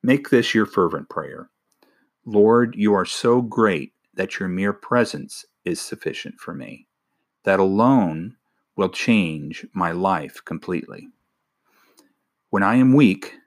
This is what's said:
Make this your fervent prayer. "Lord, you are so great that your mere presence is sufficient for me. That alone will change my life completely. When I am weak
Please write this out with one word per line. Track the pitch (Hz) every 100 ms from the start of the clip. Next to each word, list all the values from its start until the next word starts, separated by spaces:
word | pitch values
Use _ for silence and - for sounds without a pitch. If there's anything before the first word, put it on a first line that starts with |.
Make | 123 143 -
this | 123 113 113
your | 104
fervent | - 87 80 -
prayer. | - 73 73 - _ _ _ _ _ _ _ -
"Lord, | 104 107 117 120 117
you | 104
are | 101 87
so | - 120 123
great | 120 113 110 85 67 _ _ -
that | 95 -
your | 95
mere | 90 101
presence | 101 - 123 113 - - - - _ -
is | 85
sufficient | - - - 69 - -
for | - 78
me. | - - _ _ _ _ _ _
That | - 95
alone | 95 98 120 135 92 78 90 - _ _ _ -
will | 185
change | - - 220 170 78 73 78 -
my | 98 87
life | 85 95 90 69 - -
completely. | 82 - 87 - - - _ _ _ _ _ _ _ _ _ _ _ _ _ _
When | 101
I | 98 120
am | 131
weak | 135 127 92 - -